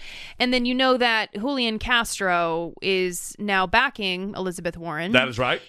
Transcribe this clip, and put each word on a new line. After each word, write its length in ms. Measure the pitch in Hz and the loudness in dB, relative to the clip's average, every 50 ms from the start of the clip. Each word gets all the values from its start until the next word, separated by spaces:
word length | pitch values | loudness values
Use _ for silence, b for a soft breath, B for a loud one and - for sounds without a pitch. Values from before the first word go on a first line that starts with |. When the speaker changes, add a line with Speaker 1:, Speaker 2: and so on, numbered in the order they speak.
| B B B B B B B B | B B B B B B B B
Speaker 1:
And 140 | 240 247 254 | 0 2 2
then 120 | 247 240 | 2 2
you 100 | 247 254 | 0 2
know 200 | 254 262 262 254 | 2 4 4 4
that 380 | 247 247 233 226 220 202 - - | 4 4 2 2 2 0 -2 -4
Julian 440 | 202 214 285 285 262 240 226 220 | -4 -4 -2 0 0 0 0 -2
Castro 960 | 214 - 233 254 233 226 - - - 202 185 175 175 170 165 165 170 170 165 - - | -2 0 2 2 2 2 0 -2 -2 0 2 2 2 2 2 0 -2 -4 -6 -8 -4
is 540 | - 190 190 185 185 180 175 - - - - | -2 0 2 2 2 0 -2 -6 -10 -10 -10
now 300 | - 208 202 196 190 185 | -6 -2 0 2 2 2
backing 680 | 175 220 226 262 269 - - 202 190 180 180 190 202 - | 4 4 4 2 2 0 -4 -4 -4 -4 -4 -6 -6 -6
Elizabeth 440 | - 185 185 175 185 175 175 170 | -6 -6 -6 -6 -6 -6 -6 -6
Warren. 340 | 175 165 170 151 156 170 185 | -6 -8 -8 -6 -4 0 2
Speaker 2:
That 160 | 240 127 131 | 4 4 4
is 100 | 131 117 | 2 0
right. 240 | 110 127 123 165 180 - | -2 0 0 0 -2 -4